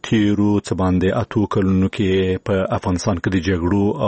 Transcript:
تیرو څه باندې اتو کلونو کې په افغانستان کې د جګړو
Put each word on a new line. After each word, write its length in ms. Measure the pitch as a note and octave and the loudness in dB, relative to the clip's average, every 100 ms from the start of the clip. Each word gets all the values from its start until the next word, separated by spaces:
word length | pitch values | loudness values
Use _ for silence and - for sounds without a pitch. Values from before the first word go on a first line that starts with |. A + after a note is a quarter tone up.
تیرو 580 | - A2+ G#2 G2+ G#2 G2+ | -2 0 2 2 2 0
څه 140 | - E2+ | -2 -2
باندې 340 | F#2 F#2 F#2 A#2+ | 0 2 2 0
اتو 260 | G#2+ - G2+ | -2 -2 0
کلونو 420 | A2+ F#2+ F#2+ F#2+ | 0 2 2 0
کې 500 | - G2 F#2+ F#2 F#2 | 0 0 2 0 -2
په 100 | - G2 F#2 F#2+ | -2 -2 -2 -4
افغانستان 380 | G2+ F2+ - F2+ | -2 -2 -2 -2
کې 140 | - | -2
د 80 | F#2+ E2+ | -2 0
جګړو 360 | F#2 F2 G2+ G2+ - | 0 0 0 0 0